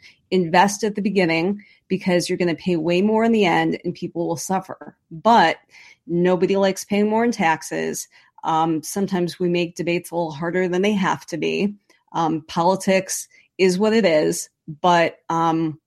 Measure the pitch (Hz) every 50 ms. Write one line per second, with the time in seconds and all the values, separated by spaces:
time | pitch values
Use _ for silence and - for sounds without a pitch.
0 | - - - _ _ _ 190 190 175 160 170 180 190 202 202 - 226 208 208 208
1 | 190 214 180 196 180 165 165 165 165 196 202 202 - - _ _ _ - 190 175
2 | - 196 180 175 170 - 185 170 180 175 165 - - 185 175 160 156 170 175 180
3 | 202 214 220 220 226 233 226 214 202 170 170 160 165 160 165 - - 175 170 -
4 | 180 - - 165 170 165 165 147 - - 190 190 - - - - 147 - - _
5 | _ _ 170 160 - 220 233 214 175 - - - _ _ - - - - - _
6 | _ - 170 175 180 180 185 175 185 180 196 196 196 196 190 - - - 208 202
7 | 208 214 214 226 233 240 233 - 175 165 160 156 - - 160 160 160 160 160 -
8 | - - _ _ _ _ _ _ - 160 160 160 160 165 160 156 151 - - 202
9 | 196 175 190 175 175 165 - - 180 175 175 175 175 170 - - 165 170 170 175
10 | 175 - 165 170 175 156 151 143 170 170 170 185 185 180 175 180 196 214 214 190
11 | 190 156 156 143 - - 175 151 165 165 160 160 190 208 208 - _ _ _ _
12 | _ _ - 165 165 160 160 156 156 - - 175 170 180 190 190 - 196 190 185
13 | 185 - - - - - _ _ _ _ _ - 185 185 180 185 214 214 220 233
14 | 226 175 160 151 160 170 175 - - - _ _ _ - 151 - - 180 175 170
15 | 165 - - - _ - 165 165 165 165 160 165 165 156 151 - _